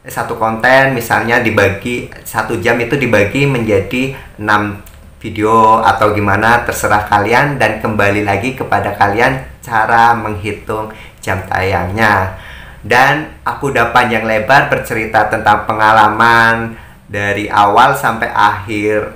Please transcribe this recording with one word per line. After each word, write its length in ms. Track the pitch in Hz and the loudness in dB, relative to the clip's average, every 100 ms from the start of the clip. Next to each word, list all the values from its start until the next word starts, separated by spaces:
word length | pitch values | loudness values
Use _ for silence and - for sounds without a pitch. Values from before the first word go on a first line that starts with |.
eh, 80 | 127 | -10
satu 320 | 127 113 117 | -8 -8 -4
konten 560 | 110 110 123 131 135 123 | -4 0 4 4 4 0
misalnya 400 | 113 104 110 120 | -2 -2 0 0
dibagi, 720 | 113 104 98 92 123 123 - - - | 2 2 0 0 -6 -8 -8 -16 -8
satu 320 | 110 110 113 | -6 -4 -4
jam 240 | 117 123 | -2 -2
itu 160 | 117 143 | -2 -2
dibagi 480 | 127 107 98 135 143 | 2 2 2 0 0
menjadi 720 | 131 107 98 95 127 131 135 - - | 0 0 0 0 -4 -4 -8 -16 -8
enam 400 | 104 104 104 101 - - - - | 0 0 0 -8 -16 -20 -20 -16
video 640 | 110 107 107 110 110 110 107 | -10 -2 2 4 6 4 2
atau 320 | 98 107 104 | 2 0 2
gimana, 480 | 101 101 110 120 - | 0 2 2 2 0
terserah 400 | - 107 104 104 | -4 0 0 2
kalian, 560 | 104 104 120 143 135 | 0 2 2 0 0
dan 160 | 110 - | -2 -2
kembali 480 | 117 107 101 104 104 | -4 0 0 0 -2
lagi 320 | 98 131 131 | -2 -4 -6
kepada 400 | 120 98 101 101 | -2 -2 -2 -2
kalian 480 | 101 104 131 135 - - | 0 2 0 -2 -10 -18
cara 560 | - 113 113 117 117 113 | -4 -2 2 4 4 2
menghitung 720 | 107 98 104 - - 110 110 - - - | -2 -6 -6 -8 -8 -8 -8 -14 -20 -12
jam 240 | - 95 - | -6 -6 -4
tayangnya. 920 | 92 95 90 90 101 110 101 95 95 - - - - | -4 -2 -2 -4 0 2 2 -2 -8 -16 -18 -20 -16
Dan 560 | 101 123 135 147 151 - - | 0 2 2 0 -6 -10 -10
aku 240 | 117 139 | -6 -2
udah 240 | 127 117 | 0 2
panjang 320 | 123 113 113 113 | 2 0 -2 0
lebar 480 | 110 104 139 147 | -2 2 2 2
bercerita 560 | 131 - 110 110 107 107 | -2 -2 -4 0 0 0
tentang 400 | 110 110 104 - | 0 2 0 0
pengalaman 1040 | 107 107 110 107 107 117 117 113 113 113 113 - - - | 2 4 6 4 4 4 6 4 2 -4 -10 -20 -20 -10
dari 400 | 101 101 101 104 | -4 -2 -2 -2
awal 480 | 104 101 110 135 | 2 4 6 4
sampai 400 | 139 127 113 113 | 2 -2 -2 -4
akhir 800 | - 107 101 113 104 104 107 104 | 0 0 0 -6 -4 0 -2 -4